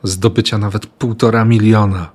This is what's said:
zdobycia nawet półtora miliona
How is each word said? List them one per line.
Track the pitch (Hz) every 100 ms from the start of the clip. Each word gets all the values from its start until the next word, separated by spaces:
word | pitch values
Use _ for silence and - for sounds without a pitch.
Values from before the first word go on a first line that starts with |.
zdobycia | 104 92 110 104 110 107
nawet | 104 101 -
półtora | _ 123 110 120 113
miliona | 113 113 107 110 104 95 82